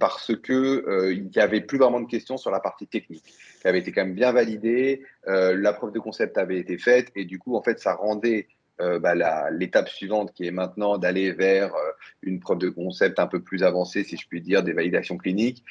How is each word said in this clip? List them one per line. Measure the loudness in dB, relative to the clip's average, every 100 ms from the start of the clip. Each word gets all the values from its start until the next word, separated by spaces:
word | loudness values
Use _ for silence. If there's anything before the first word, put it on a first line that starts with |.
parce | 0 0 -4
que, | -4 0 0 2 0 0
euh, | 0 0
il | 0 -2
n'y | 2
avait | 2 2
plus | 0 4
vraiment | 4 4
de | -2
questions | -6 -6 -6
sur | -2
la | -2
partie | -2 -6 -8
technique, | -8 -8 -16 _ -20 -20 -4
qui | 2
avait | 2
été | 0
quand | -2
même | -2
bien | 2 2
validée, | 4 2 0 0 2 2 0 -6 -12 -2
euh, | 2 2 4
la | 2
preuve | 0 -4
de | -6
concept | -8 -4 -4 -2
avait | -2 -2
été | -4 -2
faite, | 4 4 4
et | -6 -10
du | -10
coup, | -4
en | -2
fait, | 0 0
ça | 0
rendait, | -2 0 0 0 0 -4 _ _ -6
euh, | -2 0
bah, | 2 2
la, | 2 0 -2
l'étape | -2 0 0 0
suivante | -6 -4 -4 -4
qui | -6 -6
est |
maintenant | -4 -6 -2 0 0
d'aller | 0 0 0
vers, | 2 2 4 2
euh, | -2 -4 -6 -14 -12
une | -6 -6
preuve | -2 -2
de | -2
concept | -2 -6 0 0 2
un | 0
peu | -2
plus | -4 2
avancée, | 2 2 -2 -4
si | -6 -8
je | -10
puis | -10
dire, | 0 0
des | 2
validations | 0 0 0 -2 -6
cliniques, | -4 0 0 -2 -14